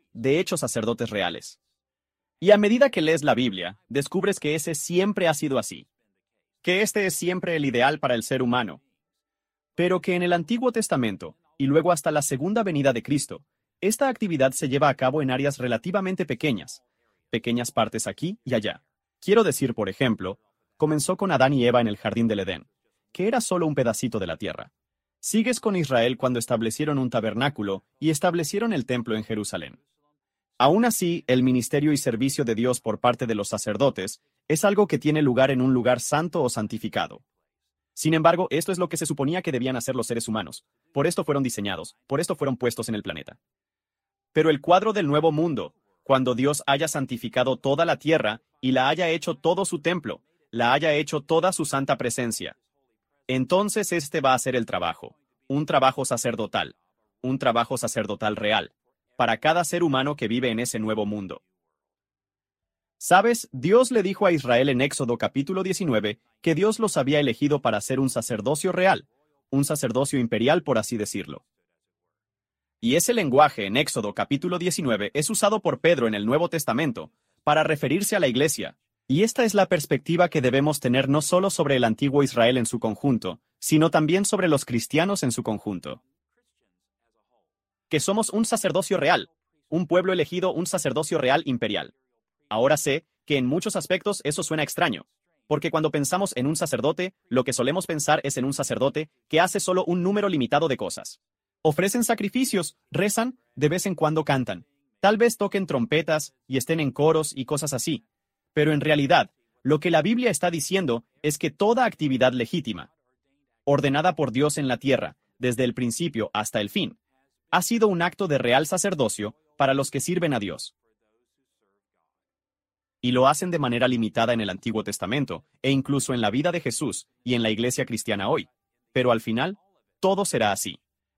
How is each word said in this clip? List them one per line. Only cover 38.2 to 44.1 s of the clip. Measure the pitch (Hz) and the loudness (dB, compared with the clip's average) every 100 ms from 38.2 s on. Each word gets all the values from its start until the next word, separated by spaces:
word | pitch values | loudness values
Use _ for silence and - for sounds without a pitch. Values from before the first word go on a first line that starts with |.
| 165 175 180 | 4 4 0
esto | 143 - | -2 -2
es | 180 | -2
lo | 175 | -4
que | 160 | -4
se | 160 | -4
suponía | 147 139 180 | -2 -2 -2
que | 170 | -2
debían | 131 131 127 | -2 -2 -4
hacer | - | -4
los | 127 - | -4 -4
seres | 117 113 | -4 -4
humanos. | 107 82 - - _ _ | -4 -6 -12 -20 _ _
Por | 139 156 | 0 0
esto | 175 | 0
fueron | - 139 | 0 0
diseñados, | 127 - 101 87 85 - _ | 0 -2 -6 -6 -10 -16 _
por | 139 | -4
esto | 170 | -2
fueron | 170 139 123 | -2 -2 0
puestos | 123 120 117 | -2 -2 -6
en | 107 | -6
el | |
planeta. | 98 80 - - _ _ _ _ _ _ _ | -6 -10 -12 -20 _ _ _ _ _ _ _